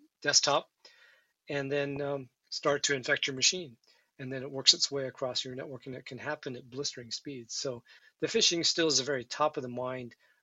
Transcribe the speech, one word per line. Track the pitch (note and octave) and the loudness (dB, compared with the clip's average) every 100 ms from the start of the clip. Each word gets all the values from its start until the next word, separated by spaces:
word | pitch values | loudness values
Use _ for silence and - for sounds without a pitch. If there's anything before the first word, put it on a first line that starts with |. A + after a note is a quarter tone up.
| _ _ | _ _
desktop | D3 C#3 - C#3+ - _ - - - _ _ _ - | 2 4 6 2 0 _ -20 -20 -20 _ _ _ -6
and | C#3+ C3+ | -4 0
then, | C#3+ C#3+ C#3 | 0 0 -2
um, | C#3+ C#3+ B2+ _ _ | -2 -4 -6 _ _
start | - D3+ C#3+ | -2 2 2
to | - | 2
infect | C#3 A#2+ C#3 - | 0 0 0 0
your | C3 | 2
machine. | B2+ F#3 E3 A2+ _ _ _ - | 2 2 -4 -14 _ _ _ -12
And | C3 | -8
then | C3+ | -6
it | C3+ | -6
works | C3+ C3 | 2 4
its | F3 - | 4 2
way | C#3+ C3 | 0 -4
across | - C3 B2 C3 | -4 -4 -2 -6
your | B2+ | -8
network, | D#3+ C3 - | -10 -10 -10
and | B2 | -12
it | - | -10
can | B2 | -8
happen | A2+ D3+ - B2 | -6 -6 -6 -10
at | C3+ | -10
blistering | B2 C#3+ - A#2+ | -6 -6 -6 -8
speeds. | - - C3+ A2+ | -10 -8 -10 -8
So | - C#3+ A#2+ - - - _ | -6 -4 -6 -10 -20 -20 _
the | D#3 | 0
phishing | A3+ - E3+ D#3 | 4 4 4 2
still | - D#3+ | 4 4
is | C3 | 4
a | |
very | C3 C#3 | 2 0
top | A#2+ - D3 D3 | -2 0 2 2
of | |
the | B2+ | -4
mind, | B2 B2+ C3 A#2+ - _ _ | -4 -4 -6 -10 -14 _ _